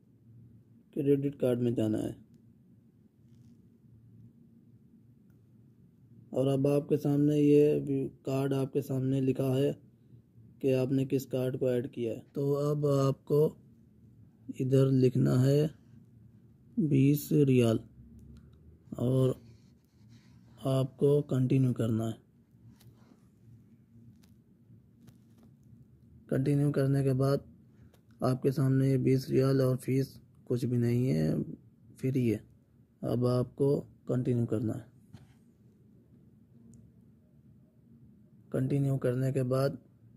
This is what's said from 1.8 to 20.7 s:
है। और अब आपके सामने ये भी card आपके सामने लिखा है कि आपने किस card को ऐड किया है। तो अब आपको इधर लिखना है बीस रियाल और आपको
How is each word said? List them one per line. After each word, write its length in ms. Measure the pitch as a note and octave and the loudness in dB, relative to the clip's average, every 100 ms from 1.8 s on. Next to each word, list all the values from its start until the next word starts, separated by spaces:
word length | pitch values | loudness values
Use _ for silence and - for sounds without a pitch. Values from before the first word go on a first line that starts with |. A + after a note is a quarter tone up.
| A2 G#2+ | -2 -2
है। 180 | - - - - - - _ - _ _ _ _ - - - - - _ - - - - - - - - - - _ - - _ _ _ _ - - - - _ - - - | -4 -10 -18 -20 -20 -20 _ -20 _ _ _ _ -20 -20 -20 -20 -20 _ -20 -20 -20 -20 -20 -20 -20 -20 -20 -20 _ -20 -20 _ _ _ _ -20 -20 -20 -20 _ -20 -20 -10
और 140 | B2+ C3+ | -4 0
अब 180 | C3+ C#3 | 0 0
आपके 300 | C#3+ C#3+ D3+ | 0 0 -2
सामने 380 | D3 C#3+ D3 D3+ | 0 2 2 2
ये 420 | D3 D3 D3 D3 | 4 6 4 2
भी 220 | C#3 C#3 C3+ - - | -2 -4 -6 -8 -6
card 280 | C3+ C#3 | -4 -2
आपके 280 | C3+ C3 D3 | -2 -2 -4
सामने 380 | C3+ C3+ C3 C3+ | -4 -4 -2 0
लिखा 320 | C3 C3 C3+ C3 | 0 -2 -2 0
है 160 | C#3+ - - _ _ - _ - - - | -2 -4 -12 _ _ -20 _ -20 -20 -6
कि 100 | C#3 | -2
आपने 320 | C3 C3 C3+ C3 | 0 0 0 0
किस 200 | C3+ - | -4 -4
card 300 | C3 B2+ C3 | -4 -4 -2
को 120 | C3 | -2
ऐड 180 | B2 C3+ | -2 -4
किया 240 | - A#2 | -6 -6
है। 100 | A2+ - - | -8 -10 -6
तो 160 | C#3 C#3+ | -2 -2
अब 240 | D3 D3+ D3 | -2 -2 0
आपको 580 | C#3 C3+ C3 - D3 D#3 - - - - - - - - - - - | 2 2 -2 0 2 2 -2 -16 -20 -20 -20 -20 -20 -20 -20 -16 -8
इधर 300 | C3 C3+ C3+ | 0 2 4
लिखना 460 | C3 B2+ C3 C#3 C3 | 4 2 2 2 2
है 300 | C3 C#3+ D#3 - - - - - - - - - - - | 2 2 0 -4 -18 -20 -20 -20 -20 -20 -20 -20 -10 -4
बीस 500 | D#3 C3+ C#3 D3 - | 0 2 2 2 0
रियाल 460 | D#3 C#3 B2+ A#2 A2+ - - - - - - - - - - - - | 2 4 4 4 2 -4 -18 -20 -20 -20 -20 -20 -20 -20 -20 -16 -6
और 300 | A#2+ C3 B2+ - - - - _ _ _ - - - - - - | -2 2 0 -2 -10 -20 -20 _ _ _ -20 -20 -20 -20 -20 -10
आपको 540 | C3+ | -4